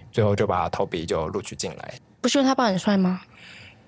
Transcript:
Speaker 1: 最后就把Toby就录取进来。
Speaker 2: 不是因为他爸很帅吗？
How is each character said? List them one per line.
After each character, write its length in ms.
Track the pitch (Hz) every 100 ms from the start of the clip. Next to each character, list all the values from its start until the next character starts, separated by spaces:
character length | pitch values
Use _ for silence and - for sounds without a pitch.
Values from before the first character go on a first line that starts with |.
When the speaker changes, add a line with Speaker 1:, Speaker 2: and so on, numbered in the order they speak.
| -
Speaker 1:
最 140 | -
后 100 | 104
就 120 | 101 104
把 240 | 90 87
Toby 340 | - 98 87
就 240 | 80 90 80
录 140 | 98
取 120 | -
进 160 | 71 87 -
来。 180 | - - _ _
Speaker 2:
不 80 | 247
是 80 | 285
因 80 |
为 40 | 262
他 40 |
爸 120 | 277
很 120 | 233 185
帅 200 | - 196
吗？ 240 | 185 185 - - - - - -